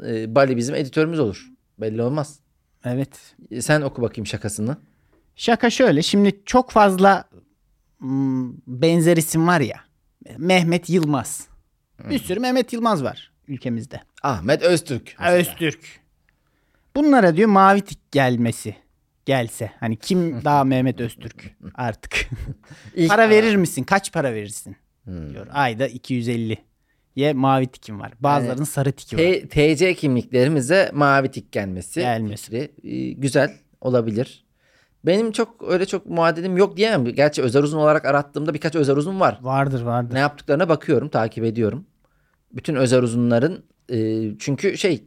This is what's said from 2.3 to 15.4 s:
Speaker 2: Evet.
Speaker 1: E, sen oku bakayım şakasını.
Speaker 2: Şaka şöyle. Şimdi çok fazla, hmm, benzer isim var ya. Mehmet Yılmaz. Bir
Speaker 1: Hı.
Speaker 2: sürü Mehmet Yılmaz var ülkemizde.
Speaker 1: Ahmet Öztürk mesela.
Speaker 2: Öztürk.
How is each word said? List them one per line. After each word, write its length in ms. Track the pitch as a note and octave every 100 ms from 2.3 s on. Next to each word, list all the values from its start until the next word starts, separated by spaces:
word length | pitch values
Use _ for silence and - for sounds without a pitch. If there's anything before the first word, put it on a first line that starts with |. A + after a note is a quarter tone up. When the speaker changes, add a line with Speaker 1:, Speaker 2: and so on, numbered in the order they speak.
| - _ _ _ _ B2
Speaker 2:
Evet. 240 | B2 C3+ - - _ -
Speaker 1:
E, 100 | A#2+
sen 200 | A2+ D3+
oku 200 | C#3 -
bakayım 240 | A2+ - G2+
şakasını. 520 | A2 A2 G#2+ G#2+ D#3 _ _ _ _ _ -
Speaker 2:
Şaka 340 | - A3+ A#3+
şöyle. 320 | - B3+ D3
Şimdi 400 | E3 G3+ G3+ G3 -
çok 260 | B3+ B3+
fazla, 520 | A3+ G3+ F#3 G3 F#3+ - F2 _ _ _ _ _ _
hmm, 540 | C3 C3+ C3+ C3 B2+ - -
benzer 500 | B2+ E3 E3+ D#3+ E3+
isim 300 | D#3 D#3+ E3+
var 120 | F3
ya. 160 | A#2 - - _ _ _ - A#2
Mehmet 520 | E3 F#3 E3 E3+ E3+
Yılmaz. 580 | F3 D3+ C#3+ - - - _ _ _ _ _ -
Bir 100 | C#4+
Speaker 1:
Hı. 40 |
Speaker 2:
sürü 160 | - F#3
Mehmet 340 | B3 B3+ B3
Yılmaz 300 | A#3 A#3 F#3+
var 280 | A#2+ - - _ -
ülkemizde. 540 | C3+ C3 A#2 A#2 - - _
Speaker 1:
Ahmet 380 | C#3+ A2+ F#2 D3+
Öztürk 520 | E3+ E3+ - B2 - -
mesela. 180 | E3+
Speaker 2:
Öztürk. 420 | F3